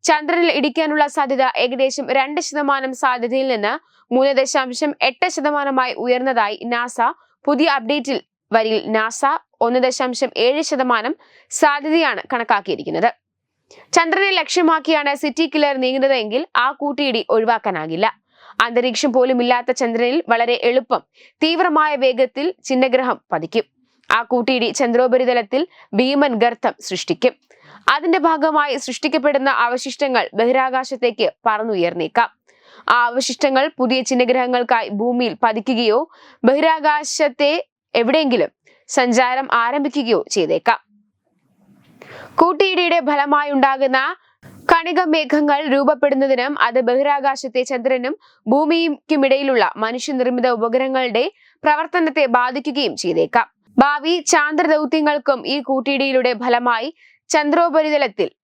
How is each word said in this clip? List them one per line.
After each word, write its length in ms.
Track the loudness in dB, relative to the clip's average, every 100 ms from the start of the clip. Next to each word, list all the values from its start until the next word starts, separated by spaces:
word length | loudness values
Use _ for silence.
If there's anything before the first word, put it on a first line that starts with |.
ചന്ദ്രനിൽ 460 | 2 0 2 2 2
ഇടിക്കാനുള്ള 520 | 2 -2 -2 -2 0 0
സാധ്യത 360 | 0 -2 0 0 0
ഏകദേശം 480 | -2 0 -2 -2 -4
രണ്ട് 280 | -2 -2 -4
ശതമാനം 500 | -6 -4 -2 -2 -4
സാധ്യതയിൽ 540 | -2 -2 -2 -2 -2 -2
നിന്ന് 260 | -2 -2 -4 _ _ _
മൂന്ന് 200 | 2 2
ദശാംശം 580 | 2 0 -2 -4 -4 -4 0
എട്ട് 260 | -2 0 -4
ശതമാനമായി 640 | -2 -2 -2 0 0 -2
ഉയർന്നതായി 640 | -4 -2 0 0 0 0 -4 -6
നാസ 320 | -4 -4 -2 -2 -2 _ _ -2
പുതിയ 220 | 2 2
അപ്ഡേറ്റിൽ 480 | 2 0 -4 -2 -6 _ _ _
വരിയിൽ 300 | 0 2 -2 0
നാസ 300 | 0 0 0 -2 -2 _ _
ഒന്ന് 180 | 0 2
ദശാംശം 520 | 0 0 -4 -2 -4 0
ഏഴ് 260 | 0 0
ശതമാനം 520 | -2 -2 0 0 -2 -8 _ _ _
സാധ്യതയാണ് 720 | 0 2 2 0 0 0 -2 -6
കണക്കാക്കിയിരിക്കുന്നത്. 840 | -6 0 -2 0 -6 -4 -2 -2 -2 _ _ _ _ _ -20 _
ചന്ദ്രനെ 380 | 0 2 2 2
ലക്ഷ്യമാക്കിയാണ് 840 | 0 -2 0 2 2 2 0 0 -2
സിറ്റി 300 | -4 -2 -2
കില്ലർ 320 | 2 0 2
നീങ്ങുന്നതെങ്കിൽ 640 | -2 0 2 0 0 -4 -2 0
ആ 100 | 0
കൂട്ടിയിടി 500 | -2 -6 -2 -2 -2 0
ഒഴിവാക്കാനാകില്ല. 760 | 0 2 0 -2 -6 -6 -2 -2 -4 _ _ -20 -2
അന്തരീക്ഷം 520 | 0 2 0 0 0
പോലും 260 | 2 2 2
ഇല്ലാത്ത 300 | 2 0 0
ചന്ദ്രനിൽ 480 | -2 -2 0 0 0 0
വളരെ 280 | 0 2 0
എളുപ്പം 380 | 2 0 0 -6 _ _ _ _
തീവ്രമായ 520 | -2 0 2 2 0 0
വേഗത്തിൽ 500 | 0 2 -2 -2 -6 -6
ചിഹ്നഗ്രഹം 540 | -4 0 2 2 0 -6 _
പതിക്കും. 360 | -6 -2 -4 -4 _ _ _ _
ആ 100 | 0
കൂട്ടിയിടി 440 | 2 0 0 0 0
ചന്ദ്രോപരിതലത്തിൽ 880 | 0 0 2 2 2 2 0 0 -2 -4 _ _
ഭീമൻ 400 | 0 0 2 0
ഗർത്തം 400 | 2 0 0 -4 -4
സൃഷ്ടിക്കും. 540 | -8 -8 -4 0 -2 -2 _ _ -20 -6 -2
അതിന്റെ 320 | 0 2 2
ഭാഗമായി 560 | 2 2 0 0 0 -4
സൃഷ്ടിക്കപ്പെടുന്ന 720 | -6 -6 -2 0 0 2 0 0
അവശിഷ്ടങ്ങൾ 680 | 0 -2 -6 -4 0 0 0
ബഹിരാകാശത്തേക്ക് 920 | 0 2 2 0 -4 -6 -2 -2 0 -4 0 -2
പറന്നുയർന്നേക്കാം. 840 | -2 -2 0 -2 -2 -2 0 -2 _ _ _ _ -14 0
ആ 80 | 0 2
അവശിഷ്ടങ്ങൾ 600 | -2 -4 -2 0 2 -2 -2
പുതിയ 220 | -2 -2
ചിഹ്നഗ്രഹങ്ങൾക്കായി 880 | -2 0 2 2 0 -2 0 0 -2
ഭൂമിയിൽ 440 | -4 -2 0 -2
പതിക്കുകയോ 640 | 0 -2 -2 -2 0 2 0 -2 -12 -20 _
ബഹിരാകാശത്തെ 1080 | 0 2 2 2 0 -2 -4 -2 -2 2 0 0 -6 _ _
എവിടെയെങ്കിലും 580 | -2 2 2 2 0 -2 _ _ _ _
സഞ്ചാരം 580 | 0 2 2 2 0 0
ആരംഭിക്കുകയോ 680 | 0 0 -2 -2 -2 0 0 0
ചെയ്തേക്കാം. 480 | -2 0 0 0 -2 _ _ _ _ _ _ _ _ _ _ _ _ -20 -20 -8 2
കൂട്ടിയിടിയുടെ 640 | 2 2 0 2 2 0
ഫലമായുണ്ടാകുന്ന 1000 | 0 -2 0 0 0 2 2 2 0 0 -2 -6 _ _ -20 -10 2
കണിക 340 | 2 2 0
മേഘങ്ങൾ 580 | 2 0 2 0 2 0 2
രൂപപ്പെടുന്നതിനും 880 | 2 2 2 0 2 2 0 0 0
അത് 180 | 0 2
ബഹിരാകാശത്തെ 800 | 0 0 2 0 0 -4 -4 -4
ചന്ദ്രനും 500 | -4 -4 -2 -2 -2 -8 _ _ 0
ഭൂമിക്കുമിടയിലുള്ള 1200 | 2 2 0 0 -4 -2 0 2 2 2 2 2 0
മനുഷ്യനിർമ്മിത 720 | -6 -6 -6 -2 -2 0 0
ഉപഗ്രഹങ്ങളുടെ 800 | 0 -2 -2 0 -2 0 -2 -2 _ _ _
പ്രവർത്തനത്തെ 640 | 0 0 0 0 0 0 2
ബാധിക്കുകയും 680 | 2 0 -4 -6 -4 -4 -4
ചെയ്തേക്കാം. 520 | -2 0 2 0 -2 _ _ 2
ഭാവി 360 | 4 2 -2 -2
ചാന്ദ്ര 460 | 2 2 2 0 2
ദൗത്യങ്ങൾക്കും 760 | 2 0 0 0 0 0 -2 -2
ഈ 80 | -6
കൂട്ടിയിടിയിലൂടെ 680 | -2 -2 0 -2 0 0 -2
ഫലമായി 560 | -4 0 0 0 -2 -4 -12 _ _ _
ചന്ദ്രോപരിതലത്തിൽ 1000 | 0 2 2 2 2 0 0 -2 -2 -6 _